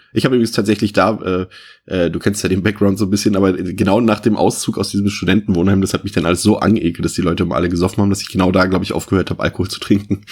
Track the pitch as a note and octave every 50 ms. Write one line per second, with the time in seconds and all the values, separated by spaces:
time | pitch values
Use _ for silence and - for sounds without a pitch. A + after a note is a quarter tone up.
0 | _ _ - A2+ - C3 C3 B2 A2+ G#2+ - A#2+ G2+ G#2+ G#2 - A2 G2+ - G2
1 | F#2 G#2 A2 - - F#2 F#2 F#2 F2+ - - - - - - _ _ - F#2+ F#2
2 | E2+ E2 E2+ F2+ - G#2 G2+ - - F#2 F#2 F#2+ F2 G#2+ G2+ - G2+ G2+ G2 G#2
3 | G#2+ F#2 G#2 G2+ - G#2+ G2+ F#2+ G2 F#2+ F2+ - F#2 F2+ - G#2+ - F#2+ G2 A#2
4 | A#2+ A2 G#2 - - A2+ G#2 - E2+ A2 A#2+ - - - G#2+ - G2+ - - G#2
5 | G2+ G2+ - - F#2 F2+ F#2 A2 G2+ - F#2+ E2+ F2 G2 G2 G2 F#2+ F2+ - -
6 | - G2+ - G2 D#2+ E2 F2+ - - G2+ G#2+ - - G2 A2 G2 - E2+ E2 -
7 | - E2+ - - F2+ E2+ E2+ F2 F2+ F2 C2 - F2 F2 F2 E2+ F2+ F2 - A2
8 | G2+ G2+ G2 - - - - F#2 F#2 F#2 F#2 F#2 F#2 F#2 F#2 F2+ - - - -
9 | - - F#2+ F#2 - - - - - D#2+ - - F#2 - - - - - G#2 G2
10 | G2+ - G2 - - -